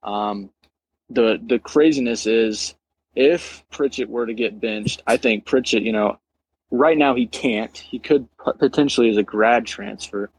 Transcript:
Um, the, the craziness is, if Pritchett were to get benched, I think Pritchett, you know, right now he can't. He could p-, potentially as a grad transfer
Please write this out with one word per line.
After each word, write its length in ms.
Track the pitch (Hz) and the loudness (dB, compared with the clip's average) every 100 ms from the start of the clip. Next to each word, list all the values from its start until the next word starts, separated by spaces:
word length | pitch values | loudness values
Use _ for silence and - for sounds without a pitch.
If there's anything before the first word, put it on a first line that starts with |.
Um, 480 | - 104 104 101 98 _ _ _ _ _ _ | -6 -6 -4 -6 -10 _ _ _ _ _ _
the, 320 | 120 113 95 117 | 0 2 2 0
the 140 | 120 | -2
craziness 640 | - 151 156 143 120 113 107 | 2 4 4 4 -2 -2 0
is, 480 | 113 113 107 - - _ _ _ | 2 2 -2 -8 -12 _ _ _
if 480 | - 135 170 - - _ | 2 2 2 -4 -20 _
Pritchett 380 | - 143 - 110 | -4 -4 -2 -6
were 180 | 120 117 | -4 -6
to 80 | |
get 260 | 113 113 104 | -2 -4 -4
benched, 440 | 113 107 107 - - | -6 -4 -6 -6 0
I 100 | 117 | 0
think 300 | 123 107 - | 2 0 0
Pritchett, 380 | 131 123 110 | 0 2 -2
you 80 | 107 | 0
know, 260 | 107 107 - _ _ _ _ _ | 0 0 -2 _ _ _ _ _
right 260 | 120 147 160 | 2 2 4
now 160 | 143 | 4
he 140 | 127 117 | 2 -2
can't. 480 | - 135 107 113 - | -2 -2 -2 -4 -10
He 240 | - 120 | -14 -14
could 260 | - 147 123 _ | 0 0 0 _
p-, 60 | - - | -8 0
potentially 500 | 139 - 143 - 117 | 0 2 0 4 2
as 60 | 104 | 4
a 60 | |
grad 420 | 101 107 110 120 113 | 0 2 2 2 0
transfer 640 | - 101 107 - 101 104 | -12 -12 -12 -12 -10 -10